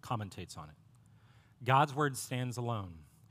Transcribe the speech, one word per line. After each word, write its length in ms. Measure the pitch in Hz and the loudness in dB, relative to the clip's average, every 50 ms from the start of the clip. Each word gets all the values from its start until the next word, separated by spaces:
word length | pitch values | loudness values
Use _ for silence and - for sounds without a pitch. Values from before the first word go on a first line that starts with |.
commentates 560 | - - 123 110 104 95 - - 90 - - - | -6 -4 -4 -4 -4 -6 -8 -12 -12 -12 -12 -14
on 120 | 80 76 | -14 -14
it. 60 | 76 - - - _ - - - - - - - - - - - - _ 123 | -16 -20 -20 -20 _ -20 -20 -20 -20 -20 -20 -20 -20 -20 -20 -20 -20 _ 2
God's 280 | 123 131 135 147 151 135 | 6 6 8 6 6 4
word 220 | 139 151 143 131 | 2 0 0 0
stands 400 | 117 - - 131 123 127 123 117 | -2 -6 -6 -4 -4 -4 -4 -4
alone. 440 | 127 120 120 117 107 95 90 82 80 78 - - - - - | -4 -4 -2 -2 -2 -4 -8 -10 -14 -18 -20 -20 -20 -20 -20